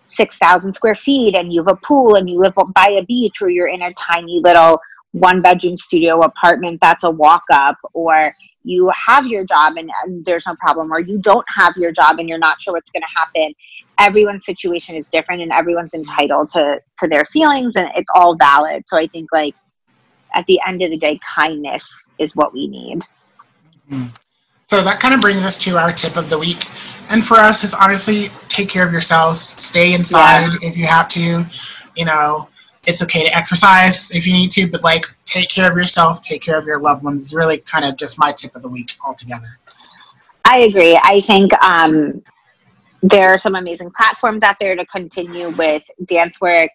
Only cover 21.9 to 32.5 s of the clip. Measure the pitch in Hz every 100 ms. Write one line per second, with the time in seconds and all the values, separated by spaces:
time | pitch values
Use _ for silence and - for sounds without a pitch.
21.9 | - _ - 151 - 147 127 143 131 123
22.9 | 175 - _ _ _ _ _ _ _ _
23.9 | 139 123 117 _ _ _ _ - 202 185
24.9 | 208 254 262 202 196 190 - - 175 170
25.9 | 170 156 165 151 156 165 170 - - -
26.9 | - - 220 220 226 214 214 202 180 190
27.9 | 196 - 208 202 - - - 196 190 180
28.9 | 165 - 165 165 170 - - - 170 175
29.9 | 180 175 165 160 160 165 170 165 170 160
30.9 | 165 170 175 170 170 170 - - - -
31.9 | 165 165 156 151 156 -